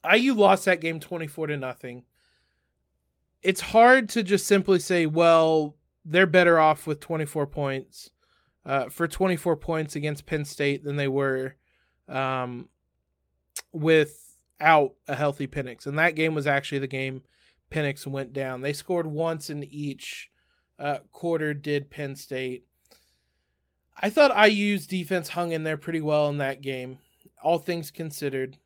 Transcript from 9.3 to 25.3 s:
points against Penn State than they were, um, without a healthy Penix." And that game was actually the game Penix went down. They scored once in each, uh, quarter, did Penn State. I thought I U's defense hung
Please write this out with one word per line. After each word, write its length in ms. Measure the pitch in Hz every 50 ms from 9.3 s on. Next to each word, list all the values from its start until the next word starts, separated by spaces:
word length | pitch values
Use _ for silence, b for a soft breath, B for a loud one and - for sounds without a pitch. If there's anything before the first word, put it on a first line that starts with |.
| 180 156 - 175 165
points 380 | 151 - - 165 160 160 156 -
against 300 | 156 147 151 147 143 -
Penn 180 | - 165 151 147
State 400 | 143 - - 147 143 139 139 151
than 120 | 143 143
they 120 | 147 139
were, 480 | 135 131 139 139 135 131 131 131 131 - _ _ _ _ _ _ _ _ _ _
um, 600 | - 135 131 135 131 131 131 127 123 123 120 - _ _ _ _ _ _ _ _ _ _ _ _ _ _ _ _ _ _ - - _
without 1200 | - 165 147 160 160 156 151 147 - - - - _ _ _ _ _ _ 147 156 160 151 143 131 - _ _
a 80 | - 139
healthy 320 | 139 151 147 143 143 143
Penix." 380 | 131 - 147 135 127 117 _ -
And 140 | 139 139 151
that 160 | 160 175 156
game 180 | 156 160 160 156
was 140 | 151 139
actually 320 | 151 143 139 139 - 147 139
the 80 | 139
game 340 | 131 139 131 135 131 131 131 _ _ _ _ _ _ _ _ _ _
Penix 380 | - 156 151 143 139 143 -
went 260 | 139 139 135 135 120 135
down. 280 | 139 135 131 127 127
They 120 | 131 143 147
scored 340 | 143 - - 185 175 165
once 420 | 160 147 151 165 165 165 160 143 -
in 140 | 151 147 143
each, 680 | 139 - 147 147 147 135 123 - - - - - _ _ _ _ _ _ _ _ _ _ _
uh, 200 | 147 143 143 131 _ _
quarter, 420 | _ - - 170 165 160 156 151 147
did 380 | 143 147 151 147 143 139 143
Penn 240 | - - 147 135 135
State. 500 | 135 - - 139 131 131 127 127 - _ _ _ _ _ _ _ _ _ _ _ _ _ _ _ _ _ _ _ _ _ _ _ _ _ _ _ -
I 100 | - 208
thought 220 | 214 320 294 277
I 160 | 240 202 214
U's 400 | 214 214 202 208 208 208 196 147
defense 420 | - 185 185 170 143 190 180 160
hung 220 | -